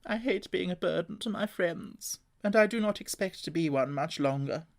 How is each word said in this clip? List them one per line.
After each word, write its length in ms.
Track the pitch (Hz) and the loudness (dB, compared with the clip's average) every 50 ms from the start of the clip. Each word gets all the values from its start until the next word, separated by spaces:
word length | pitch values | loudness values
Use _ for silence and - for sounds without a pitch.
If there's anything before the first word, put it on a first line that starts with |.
| _ | _
I 120 | - 208 | -4 -4
hate 340 | 226 226 262 196 196 - - | -2 0 0 0 0 -2 -4
being 180 | - 185 180 180 | -2 -2 0 -2
a 60 | 180 | -2
burden 420 | 175 - 175 160 165 170 165 160 - | 0 0 0 0 0 -2 -4 -4 -6
to 100 | - 233 | -4 -4
my 160 | 196 - 202 | -2 -2 -2
friends, 720 | 214 - - 185 170 170 - - - - - - - - - _ _ _ _ - | -4 0 0 0 0 0 -2 -10 -14 -14 -14 -10 -10 -10 -10 _ _ _ _ -2
and 120 | 208 202 | 4 6
I 120 | 226 214 | 6 6
do 140 | 202 214 233 | 6 4 2
not 180 | 214 208 202 - | 0 0 0 -2
expect 440 | - - - - 202 190 - - - | -4 -8 -4 -2 -2 -4 -4 -6 -10
to 60 | - | -4
be 180 | 151 170 165 156 | -2 0 0 2
one 240 | 139 135 131 135 143 | 4 2 2 2 0
much 260 | 139 143 160 - - | -2 -2 -4 -2 0
longer. 480 | 143 135 135 139 139 139 - 147 165 _ _ | 0 2 2 0 -2 -2 -2 -4 -6 _ _